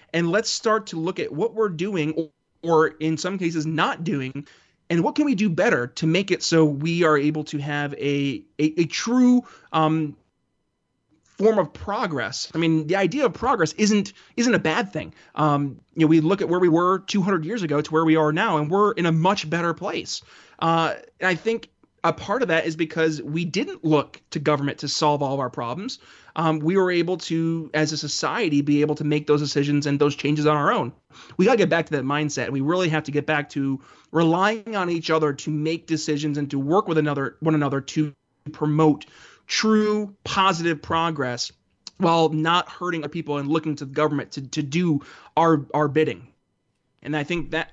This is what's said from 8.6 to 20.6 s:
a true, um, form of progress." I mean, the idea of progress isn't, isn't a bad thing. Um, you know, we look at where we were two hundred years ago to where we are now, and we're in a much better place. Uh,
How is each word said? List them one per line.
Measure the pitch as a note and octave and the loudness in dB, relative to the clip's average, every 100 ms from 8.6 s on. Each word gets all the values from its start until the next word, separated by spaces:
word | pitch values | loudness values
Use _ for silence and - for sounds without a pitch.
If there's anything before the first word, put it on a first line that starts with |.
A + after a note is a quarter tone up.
| D#3 D#3+ | 0 0
a | |
true, | E3 - A3+ B3+ B3 B3 - - _ | -2 -4 0 4 6 4 0 -12 _
um, | D#3+ D#3 D#3+ D3+ - _ _ _ _ _ _ _ _ _ _ _ - | 0 2 2 -2 -8 _ _ _ _ _ _ _ _ _ _ _ 0
form | G#3 G#3+ | 2 2
of | D#3 | 0
progress." | - - G#3+ G#3 C#3 G#2+ - - | -6 -8 -4 -4 -4 -6 -6 -6
I | D#3+ | -2
mean, | E3 D#3+ D3+ | 2 2 0
the | |
idea | F#3+ F#3 C#4 | 0 0 0
of | A#3+ | -2
progress | - A#3+ D4 D#3 | 0 -2 0 0
isn't, | - G#3 G#3 G3 - - - | 2 2 2 -2 -10 -8 -2
isn't | B3 | 2
a | F#3 | 2
bad | D#3+ F#3 G3 | 2 -2 -4
thing. | D#3 D#3+ - - | -8 -10 -16 -10
Um, | - D3+ C#3+ C#3+ A2 _ | 0 2 2 -2 -8 _
you | E3 | 0
know, | D#3 | 4
we | D#3+ | 6
look | D#3 G3 | 4 0
at | D#3+ | 0
where | F3+ | 2
we | F3+ | 2
were | E3 F3+ F#3 | 4 2 0
two | - G#3 | -2 -2
hundred | F#3 F#3 | 0 0
years | D#3+ A#3 | -2 -4
ago | E3 D3 | -2 -2
to | D3 | 0
where | D#3 | 2
we | E3 | 4
are | D#3+ D3+ | 4 2
now, | D#3+ A3 D#3 | 2 0 0
and | D3+ | 0
we're | G3 G#3 | 2 2
in | - | 2
a | E3+ | 2
much | D#3+ F3+ G3+ D#3 | 2 2 0 -2
better | E3+ E3+ | -2 -2
place. | D#3+ F#3 - - - - - - | -4 -6 -8 -8 -12 -14 -20 -20
Uh, | - | -4